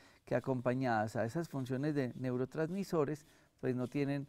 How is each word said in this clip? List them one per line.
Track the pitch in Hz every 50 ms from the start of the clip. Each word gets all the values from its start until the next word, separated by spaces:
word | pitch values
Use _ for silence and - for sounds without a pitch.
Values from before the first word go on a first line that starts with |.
| - - - - _
que | - 131
acompañadas | 127 - 139 131 123 120 127 123 131 135 120 117 107 107 110 -
a | 113 107
esas | 113 - 170 170 -
funciones | - 135 127 123 135 127 143 156 147
de | 143 131 131 -
neurotransmisores, | - 127 127 123 123 127 127 - 151 160 160 180 202 185 - 185 160 143 139 151 - - - - - _ _ _ _
pues | - 131 123
no | 127 127
tienen | 120 - 143 139 139 143 143 139